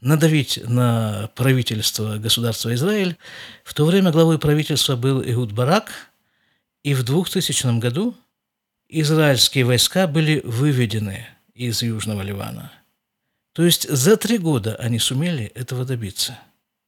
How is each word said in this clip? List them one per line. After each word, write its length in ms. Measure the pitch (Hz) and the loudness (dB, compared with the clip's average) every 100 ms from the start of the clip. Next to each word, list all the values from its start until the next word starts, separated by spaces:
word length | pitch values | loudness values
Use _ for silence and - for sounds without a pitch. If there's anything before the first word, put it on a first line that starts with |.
надавить 580 | 127 151 160 156 127 - | 0 2 4 2 0 -4
на 680 | 117 123 123 117 110 101 101 - | -2 0 2 2 -2 -4 -8 -2
правительство 800 | 127 131 113 110 - - 110 107 | 0 2 0 -4 -4 -4 -6 -4
государства 560 | 110 117 117 107 117 120 | -2 -2 -2 -4 -4 -2
Израиль. 420 | 170 214 185 160 - - - - | 0 0 -2 -4 -12 -20 -20 -20
В 100 | - | -8
то 120 | - 156 | 0 2
время 260 | 196 185 | 4 4
главой 260 | 156 165 156 | 6 4 4
правительства 580 | 151 151 147 143 - 123 | 2 2 2 0 0 0
был 260 | 131 131 | 0 0
Эхуд 300 | - 117 101 | 0 -2 -2
Барак, 600 | 107 127 202 - - - _ _ _ _ _ _ _ | -2 2 2 0 -12 -20 _ _ _ _ _ _ _
и 100 | 143 | -2
в 100 | 135 | -2
двухтысячном 760 | 120 156 175 196 156 135 127 117 | 0 0 0 -2 -2 -2 0 0
году 360 | 123 131 233 240 _ _ _ _ _ _ _ | 0 -2 -4 -6 _ _ _ _ _ _ _
израильские 800 | 160 151 156 151 123 - 139 120 | -4 0 4 4 4 2 4 2
войска 400 | 123 - 185 185 | 4 2 2 2
были 360 | 151 156 151 | 2 2 0
выведены 840 | - 117 147 127 117 113 104 98 - - _ 113 | -2 0 0 2 0 -2 -4 -6 -14 -20 _ -8
из 260 | 120 107 | -6 -4
Южного 400 | 117 110 110 104 | -4 -4 -4 -6
Ливана. 500 | 98 98 107 120 - - _ _ _ _ _ _ _ | -6 -8 -8 -10 -16 -20 _ _ _ _ _ _ _
То 100 | - | 0
есть 260 | 170 - - | 2 2 0
за 260 | 139 139 220 | 2 4 4
три 220 | 208 233 | 4 0
года 380 | 165 135 104 107 | 0 0 -2 -4
они 240 | 117 117 | -2 -2
сумели 460 | - 131 175 156 104 - | -2 -2 -2 -4 -6 -10
этого 300 | 123 127 131 | -8 -6 -6
добиться. 520 | 123 104 - - 120 - _ _ _ | -6 -6 -6 -8 -8 -20 _ _ _